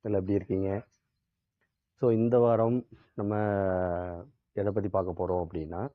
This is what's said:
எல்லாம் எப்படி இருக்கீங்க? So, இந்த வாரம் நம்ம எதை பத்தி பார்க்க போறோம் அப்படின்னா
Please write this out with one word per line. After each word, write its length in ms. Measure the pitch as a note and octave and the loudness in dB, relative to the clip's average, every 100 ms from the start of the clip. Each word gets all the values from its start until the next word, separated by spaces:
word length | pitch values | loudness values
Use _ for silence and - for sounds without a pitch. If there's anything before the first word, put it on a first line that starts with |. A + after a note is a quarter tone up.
| A2+ | -2
எல்லாம் 160 | G2+ | -2
எப்படி 160 | F#2 G2+ | 0 -2
இருக்கீங்க? 320 | F#2+ F#2+ G2 G2 - _ _ _ _ _ _ _ _ _ _ _ | 0 -2 -2 -4 -8 _ _ _ _ _ _ _ _ _ _ _
So, 40 | B2+ | 2
இந்த 240 | A2+ A#2 A#2+ | 4 4 4
வாரம் 380 | A#2+ A2+ A2+ B2 B2 - _ - | 6 4 4 0 -4 -20 _ -6
நம்ம 180 | G#2 G#2+ G#2 G2+ G2 F#2 F2+ F2 F2+ E2+ A#2+ _ _ | -2 0 0 2 0 0 -2 -4 -6 -10 -16 _ _
எதை 180 | - G2+ | -4 -2
பத்தி 180 | G2+ G2 | -2 -2
பார்க்க 240 | F#2+ F2+ | -2 -2
போறோம் 280 | F2 F2+ F2+ | -4 -2 -2
அப்படின்னா 400 | E2+ E2+ D#2 E2+ B2+ | -2 -6 -8 -8 -8